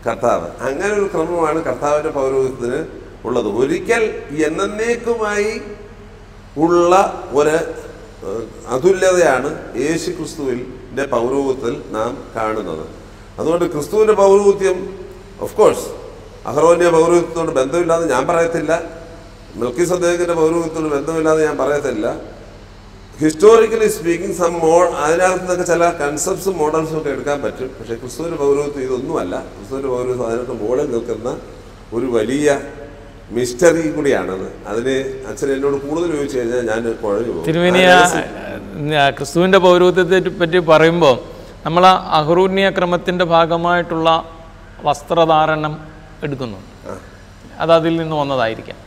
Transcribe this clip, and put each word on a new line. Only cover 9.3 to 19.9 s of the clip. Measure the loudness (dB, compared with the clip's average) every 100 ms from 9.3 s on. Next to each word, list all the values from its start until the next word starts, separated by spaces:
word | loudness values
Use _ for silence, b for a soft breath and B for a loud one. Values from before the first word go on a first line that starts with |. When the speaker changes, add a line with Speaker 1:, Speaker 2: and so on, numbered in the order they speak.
| 2 -2 -8 -10 -6
Speaker 1:
യേശു | -4 -2 -4 -8
ക്രിസ്തുവിൻ്റെ | -10 -8 -6 -6 -8 -14 -12 -8 -2
പൗരോഹിത്യത്തിൽ | 0 0 -2 -2 -2 -4 -6 -8 -6
നാം | -6 -6 -10 -6
കാണുന്നത്. | -4 -4 -6 -10 -10 -16 B B B -6
അതുകൊണ്ട് | -2 0 -2
ക്രിസ്തുവിൻ്റെ | -4 -4 2 2 4
പൗരോഹിത്യം, | 6 6 4 2 0 -2 -6 -12 -16 -18 -20 -12
of | -10 4
course, | 4 4 -8 -12 -16 -18 -20 -16 -6
അഹ്റോന്യ | 2 4 6 4 4
പൗരോഹിത്യത്തോട് | 4 4 2 -4 -2 0
ബന്ധമില്ലാന്ന് | 0 0 0 0 2
ഞാൻ | 0 0
പറയത്തില്ല, | 0 0 -2 -2 -2 -4 -14 -18 -20 -20 -20 -18 -6
മെൽക്കിസദേക്കിൻ്റെ | -6 -2 0